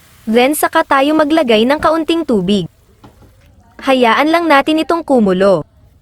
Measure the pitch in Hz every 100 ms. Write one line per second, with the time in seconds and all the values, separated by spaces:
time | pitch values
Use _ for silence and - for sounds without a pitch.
0 | _ _ - 226 254 302 339 320 320 285
1 | 285 311 294 320 262 214 240 302 320 320
2 | 311 330 311 220 180 202 165 _ _ _
3 | - _ - _ _ _ _ - - 262
4 | 233 220 302 330 330 277 277 311 311 339
5 | 311 262 202 185 196 175 - _ _ _